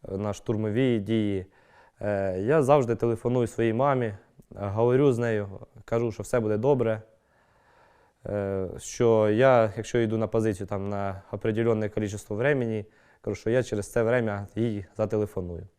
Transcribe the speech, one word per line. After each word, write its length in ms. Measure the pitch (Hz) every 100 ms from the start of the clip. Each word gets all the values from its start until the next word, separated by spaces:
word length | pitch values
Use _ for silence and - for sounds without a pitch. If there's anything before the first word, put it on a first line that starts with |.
| -
на 240 | 95 104
штурмові 640 | 101 - 107 110 107 131 120
дії, 480 | 101 113 104 98 92 _ _ _ _ _
е, 400 | 104 101 98 92
я 220 | 104 160
завжди 320 | 127 147 120
телефоную 520 | 113 120 113 120 123 117
своїй 260 | - 117
мамі, 340 | 110 143 131 117
е, 100 | 98 _ _ -
говорю 600 | 95 101 101 120 127 143
з 60 | 117
нею, 300 | 120 110 98 98 - -
кажу, 280 | - 117 117
що 100 | 104
все 180 | 107 127
буде 160 | 107 107
добре, 460 | 123 139 113 110 - _ _ _ _ _ _ _ _ _ _ _ -
е, 420 | 101 98 98 92 -
що 520 | - - 120 110 107
я, 420 | 107 135 123 110 101
якщо 220 | 107 123
йду 200 | 113 110
на 80 | 107
позицію 400 | 113 110 95 98
там, 220 | 101 98
на 340 | 101 98 95 -
определенне 560 | 104 113 110 117 110 107
кількість 420 | - 107 101 -
времени, 540 | 104 127 143 120 110 104 _ _ _
кажу, 140 | -
що 160 | 101 -
я 120 | 123
через 300 | 117 107 98
це 100 | -
время 440 | 113 123 113 101 101
їй 320 | - 117 104 92 -
зателефоную. 680 | 107 110 104 - 87 85 92